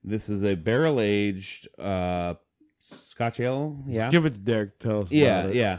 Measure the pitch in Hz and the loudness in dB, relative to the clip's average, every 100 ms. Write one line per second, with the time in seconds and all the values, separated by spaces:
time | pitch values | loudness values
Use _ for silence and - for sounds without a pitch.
0 | 98 107 - 101 101 92 80 120 160 139 | -4 -6 -4 -2 0 0 0 2 2 2
1 | 104 104 104 95 95 - - - 95 92 | 2 2 2 -2 -8 -12 -16 -10 -4 -2
2 | 90 90 87 82 _ _ _ _ - - | -2 -2 -4 -6 _ _ _ _ -20 -18
3 | - - 117 - 123 131 151 143 135 113 | -18 -6 -4 -2 -4 -2 -6 -8 -6 -2
4 | 117 170 156 107 101 113 104 _ 113 107 | 2 2 2 -2 0 0 -2 _ -2 -2
5 | 95 151 135 95 92 120 107 | 2 6 6 4 2 2 2